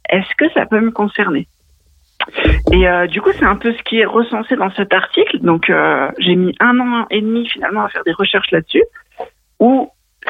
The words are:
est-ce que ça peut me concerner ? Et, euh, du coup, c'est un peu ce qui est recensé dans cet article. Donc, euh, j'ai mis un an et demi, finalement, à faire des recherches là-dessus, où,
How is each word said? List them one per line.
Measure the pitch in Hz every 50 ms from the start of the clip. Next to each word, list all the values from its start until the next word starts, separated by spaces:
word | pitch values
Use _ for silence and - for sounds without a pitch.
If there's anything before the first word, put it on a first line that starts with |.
| - -
est-ce | - 196 190 - -
que | - 294 330 -
ça | - 190
peut | - 220 214
me | 226 226
concerner ? | 226 - 208 208 - - 202 185 151 139 180 - _ _ _ _ _ _ _ _ _ _ _ _ _ - - - - - - - - - - -
Et, | 185 185 185
euh, | 180 175 175 175
du | 170 196 214
coup, | - 381 381
c'est | - 262
un | 190 202
peu | 196 - 233 233
ce | - -
qui | - 226 226
est | 214
recensé | - - 226 233 233 247 214 220 - 262
dans | - 185 190
cet | - - 196 196 190
article. | 185 - - - - 427 - - -
Donc, | - 175 165 165 - -
euh, | 165 156 151 160 147 131 135 - - -
j'ai | 185 180 180
mis | 185 180 180 - -
un | - 240 247 254
an | 247 247 240 233 220 -
et | - 214
demi, | 214 220 226 233 233
finalement, | 226 - - - 165 202 214 208
à | 202
faire | - - -
des | 170
recherches | 165 - 196 - - 190 - -
là-dessus, | 170 165 160 - - 320 466 - - - - _ _ - - - _ _ _ _ _ -
où, | 220 240 269 262 294 - _ _ _ _ _ _ -